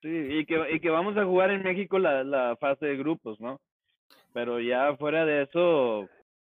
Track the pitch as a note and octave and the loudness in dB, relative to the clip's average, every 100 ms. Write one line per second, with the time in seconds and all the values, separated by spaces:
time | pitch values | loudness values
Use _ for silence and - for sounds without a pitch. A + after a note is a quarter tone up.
0 | D#3 E3 C#3 D3+ D3+ E3 D#3 D#3+ E3 D#3+ | -6 -6 -2 -2 0 -2 0 -2 0 0
1 | F#3 G#3 G3 F#3 F#3+ G3 F#3+ F3+ G3 F#3+ | 0 0 2 4 4 2 -2 -2 0 2
2 | F3+ C#3 C3 C#3+ B2 A#2 C#3+ C#3 D3+ C#3 | 2 2 0 0 0 0 -2 -2 -2 -2
3 | C#3+ D#3+ - G#2+ A2+ C3+ _ _ _ _ | -2 -4 -6 -12 -12 -12 _ _ _ _
4 | _ - _ - A#2+ A#2+ A#2 B2 C#3+ C#3 | _ -20 _ -6 -4 -2 0 2 2 0
5 | D3 D#3 D#3+ D3 C#3 E3+ F3 D#3+ B2+ A2 | -2 0 0 0 0 2 2 4 2 0
6 | G2 _ _ _ | -6 _ _ _